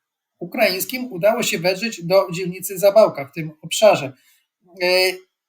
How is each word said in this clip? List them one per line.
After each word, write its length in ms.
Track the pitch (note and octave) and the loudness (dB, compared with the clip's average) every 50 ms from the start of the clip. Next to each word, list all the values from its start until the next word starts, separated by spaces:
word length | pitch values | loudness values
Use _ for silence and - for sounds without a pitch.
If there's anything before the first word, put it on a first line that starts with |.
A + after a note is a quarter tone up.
| _ _ _ _ _ _ _ _ | _ _ _ _ _ _ _ _
ukraińskim 760 | F3 F3 - - A3 F#3+ F#3 F#3+ - - B3+ B3+ B3 - | -14 -10 -2 0 0 0 0 -2 -6 -8 -8 -8 -8 -10
udało 300 | F#3+ E3+ F3 G#3+ A#3 A#3+ | -6 0 0 2 2 2
się 160 | - - G#3 E3+ | -2 -4 -4 -2
wedrzeć 460 | E3 F#3 F#3+ F3+ A3+ A3+ A3 F3 E3+ | -2 -2 -2 -2 -6 -8 -8 -8 -4
do 220 | E3 F#3 G3 F#3 F#3 | 2 2 2 2 2
dzielnicy 460 | E3+ F3+ F#3+ F3 F3+ F#3 - - G3 F3 | -4 -6 -6 -6 -8 -8 -12 -12 -6 0
Zabałka 460 | G3 G3+ G3 A3 G#3 F3 - C#3+ C#3 | 2 4 6 6 4 4 2 -4 -12
w 80 | - | -12
tym 180 | _ E3+ D3+ D#3+ - _ | _ -12 -12 -12 -14 _
obszarze. 500 | - E3 - - E3+ G3+ F3+ - C#3 C3 - _ _ _ _ _ _ _ _ _ _ _ _ F#3+ | -12 -8 -2 4 4 4 4 4 0 -8 -12 _ _ _ _ _ _ _ _ _ _ _ _ -4
E, 60 | F3+ F3+ F#3 F#3 F#3 F#3 F#3 F#3 F#3 _ _ _ _ | -2 0 2 2 2 0 -2 -6 -12 _ _ _ _